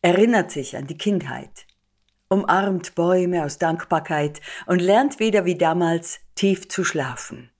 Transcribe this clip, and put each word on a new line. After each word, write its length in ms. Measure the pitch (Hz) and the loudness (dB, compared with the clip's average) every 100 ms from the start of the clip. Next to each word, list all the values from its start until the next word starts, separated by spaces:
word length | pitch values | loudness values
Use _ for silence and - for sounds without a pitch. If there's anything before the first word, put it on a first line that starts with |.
erinnert 500 | 175 180 226 226 180 | 4 4 4 4 0
sich 240 | 147 131 - | -6 -8 -10
an 100 | 139 | -10
die 120 | 165 | -4
Kindheit, 680 | 208 196 135 127 135 - - _ _ _ _ _ _ | -2 -2 -4 -12 -12 -20 -20 _ _ _ _ _ _
umarmt 680 | 190 196 180 202 185 - | 0 2 2 2 -2 -4
Bäume 520 | - 170 185 180 180 147 | -2 2 2 2 0 -2
aus 120 | - | -2
Dankbarkeit 840 | 165 160 - 160 156 156 147 147 - - - | -2 -2 -2 -4 -2 -2 -2 -6 -16 -14 -2
und 140 | 180 | 0
lernt 400 | 180 214 285 - | 4 4 2 0
wieder 240 | 220 208 180 | 2 2 0
wie 120 | 175 | 2
damals 640 | 165 170 170 165 165 - - - | 2 2 0 0 -4 -12 -14 -2
tief 320 | 196 185 - | 0 0 -4
zu 160 | - | -4
schlafen. 680 | 175 156 131 117 - 120 120 | -4 -4 -6 -8 -14 -16 -20